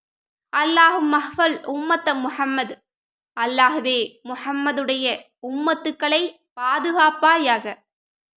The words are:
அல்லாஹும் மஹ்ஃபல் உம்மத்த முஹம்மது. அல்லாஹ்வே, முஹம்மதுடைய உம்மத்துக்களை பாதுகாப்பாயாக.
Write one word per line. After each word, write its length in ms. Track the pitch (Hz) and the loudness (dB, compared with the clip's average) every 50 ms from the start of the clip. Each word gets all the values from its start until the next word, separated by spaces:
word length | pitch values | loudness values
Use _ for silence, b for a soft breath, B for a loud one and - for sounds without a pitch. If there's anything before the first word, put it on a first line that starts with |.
| _ _ _ _ _ _ _ _ _ _ - | _ _ _ _ _ _ _ _ _ _ -2
அல்லாஹும் 580 | 277 302 320 330 330 330 330 359 370 302 302 | 0 0 2 4 6 6 6 4 2 0 0
மஹ்ஃபல் 480 | 294 294 285 294 - - 339 330 294 - - - | 0 0 -2 -2 0 0 2 2 0 -2 -6 -8
உம்மத்த 460 | 277 285 302 320 339 330 330 311 285 | -6 -6 -2 -2 -2 0 0 -2 -2
முஹம்மது. 600 | 269 254 254 - - 277 269 269 269 247 202 - - _ _ _ _ _ _ _ _ _ _ _ | -2 -4 -6 -4 -4 -4 -2 -2 -2 -4 -6 -8 -14 _ _ _ _ _ _ _ _ _ _ _
அல்லாஹ்வே, 600 | 233 233 254 254 262 254 247 - 311 226 254 254 240 220 - - _ - | -4 -4 0 2 4 4 4 2 0 0 0 0 0 -2 -4 -8 _ -14
முஹம்மதுடைய 840 | 247 254 - - 285 277 277 277 294 277 277 277 247 262 262 262 247 226 - - _ _ _ - | -12 -12 -8 -6 -6 -4 -2 -2 -2 -2 0 -2 -2 -2 -2 -2 -2 -2 -4 -8 _ _ _ -10
உம்மத்துக்களை 800 | 254 262 285 302 320 320 311 320 311 302 - 302 294 302 320 359 330 - _ _ _ _ | -8 -6 -2 0 0 0 0 -2 -6 -4 -4 -2 0 0 0 0 -2 -6 _ _ _ _
பாதுகாப்பாயாக. 1120 | 247 247 254 269 302 269 339 339 359 311 311 302 - 311 311 330 339 302 254 233 214 214 214 - - _ _ _ _ _ _ _ _ _ _ _ | -6 -2 -2 0 0 0 0 2 2 4 2 2 4 4 4 4 4 4 2 0 0 -2 -6 -12 -12 _ _ _ _ _ _ _ _ _ _ _